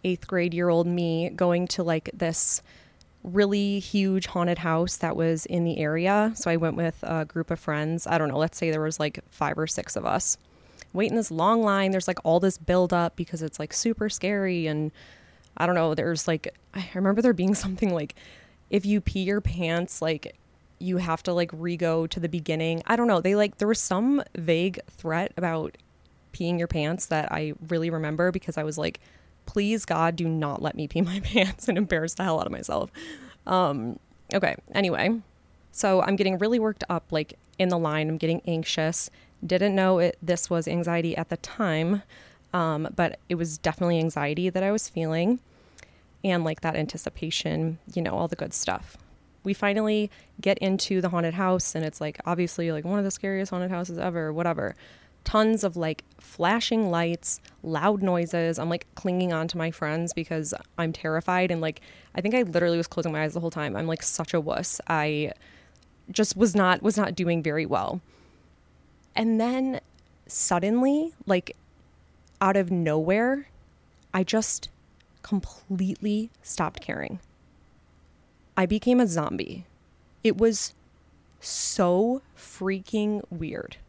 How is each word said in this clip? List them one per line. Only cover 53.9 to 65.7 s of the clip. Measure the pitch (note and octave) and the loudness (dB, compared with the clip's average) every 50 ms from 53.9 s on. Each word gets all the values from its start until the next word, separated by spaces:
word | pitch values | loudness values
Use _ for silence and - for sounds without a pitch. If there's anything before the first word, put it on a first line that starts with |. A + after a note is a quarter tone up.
| E3+ E3+ | -6 -4
ever, | - F3+ E3+ E3+ D#3+ D#3 | -4 -4 -2 -2 -4 -4
whatever. | D3+ D#3+ E3+ F3 E3 - - G#2 - - - - - - - - _ _ _ | -4 -2 0 0 0 -2 -4 -6 -6 -10 -20 -20 -20 -20 -20 -20 _ _ _
Tons | - - G#3+ G#3+ A3 A3+ G#3 G#3 | 0 2 4 4 4 4 2 0
of, | F#3+ E3 | -2 -2
like, | F3 E3 D#3+ D#3 - - _ _ - | -2 -4 -4 -4 -6 -12 _ _ -20
flashing | - - - - E3 F3 G#3+ A#3 - - A#3+ A3+ G#3+ F#3 | -20 -20 -4 0 2 2 2 2 2 2 2 2 2 2
lights, | E3+ E3+ E3+ E3+ E3+ - - - - - _ - - - | 2 2 2 0 -2 -2 -2 -4 -4 -4 _ -20 -20 -12
loud | - E3 D#3+ D3 D#3+ G3+ G#3+ G3+ | -6 -4 -2 2 2 2 2 4
noises. | G3 F#3+ F3+ F3 E3+ E3+ - E3+ E3 E3 E3 - | 2 2 2 2 0 0 0 0 0 0 0 -2
I'm, | D#3+ E3 | -2 -2
like, | E3+ F3 - _ _ | -2 -4 -4 _ _
clinging | - - F#3+ F3+ F3+ F#3 F3+ | -4 -2 0 2 2 2 0
on | E3+ D#3+ D#3+ E3+ | 0 -2 -2 -4
to | - E3+ | -4 -4
my | D#3+ E3 | -4 -4
friends | D#3+ - E3 D3+ D3+ E3 E3+ E3+ | -4 -4 -4 -2 -2 -2 -2 -4
because | - E3+ D#3+ - E3 D#3+ D#3 C3+ - - - _ _ - | -4 -6 -6 -4 -4 -4 -4 -4 -6 -8 -10 _ _ -4
I'm | E3+ D#3+ | -2 -2
terrified. | D#3 - - D#3 D#3 E3 - - F3+ F#3 F#3 F3 | -2 -4 -4 -2 -2 0 0 0 2 2 2 0
And, | F3 E3 | 0 -2
like, | D#3+ D#3 D#3 - - - - - - - - | -2 -4 -4 -6 -16 -20 -20 -20 -20 -8 -8
I | - | -4
think | F3+ G#3 A#3 | -2 2 2
I | B3+ | 2
literally | A#3+ F3+ D#3+ F3 F3 E3+ E3+ | 2 2 2 2 2 4 2
was | E3 E3 | 2 0
closing | - - F3 D3+ - | -2 -4 -4 -2 -2
my | D#3 D#3 D#3 | -2 -2 -2
eyes | D3+ D#3+ | -2 -2
the | F3 | -4
whole | E3+ E3 | -4 -4
time. | - D#3+ D3+ C#3+ F#2+ | -4 -4 -4 -4 -4
I'm, | G2+ E3 | -4 -2
like, | E3 E3 D#3+ | -2 -4 -2
such | - - - - D#3+ - | -2 -4 -2 -4 -4 -2
a | - E3 | -2 -2
wuss. | D3 D#3 - - F3+ - - - - | 0 0 -2 -2 -2 -4 -6 -8 -4
I | - E3 D#3 D3+ D3+ D3+ D3 D3+ - - _ - - - - - - | -2 0 0 0 0 0 -2 -2 -4 -6 _ -18 -20 -20 -20 -20 -20